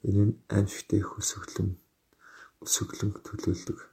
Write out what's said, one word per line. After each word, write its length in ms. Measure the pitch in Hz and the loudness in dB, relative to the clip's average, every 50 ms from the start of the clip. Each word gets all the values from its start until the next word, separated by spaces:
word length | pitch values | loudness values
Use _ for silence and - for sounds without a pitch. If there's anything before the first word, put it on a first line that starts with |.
| - | 2
Энэ 180 | - 98 101 104 107 | 4 6 6 6 6
нь 80 | 113 - _ _ 104 | 4 0 _ _ 2
аим 140 | 101 101 98 | 2 2 2
шигтэй 320 | - - - _ - - | -2 -10 -4 _ 0 0
их 160 | 90 - - | 0 0 -6
өсөглөн, 560 | - 98 - - 98 - - - - 98 98 90 - _ _ _ _ _ _ _ _ - - - - - - _ _ | -6 -6 -6 -6 -6 -12 -12 -4 -2 -2 -2 -2 -6 _ _ _ _ _ _ _ _ -20 -20 -20 -20 -20 -20 _ _
өсөглөн 500 | - - - - 104 - - - - 104 101 - _ | -2 -2 -2 -2 -2 -6 -4 -2 -2 -2 -2 -4 _
төлөвлөдөг. 540 | - - 104 - - - - - - 113 - - - | -12 -10 -2 0 0 0 0 -2 -8 -8 -8 -8 -20